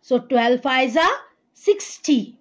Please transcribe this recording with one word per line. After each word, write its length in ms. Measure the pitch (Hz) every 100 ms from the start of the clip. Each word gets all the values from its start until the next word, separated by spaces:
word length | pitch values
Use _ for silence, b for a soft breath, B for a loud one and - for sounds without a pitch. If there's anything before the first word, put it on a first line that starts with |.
So 180 | - 247
twelve 420 | 247 247 233 247
fives 360 | 269 262 262 269
are 200 | 349 554 - _ _
sixty 840 | _ - 403 - - - 262 - -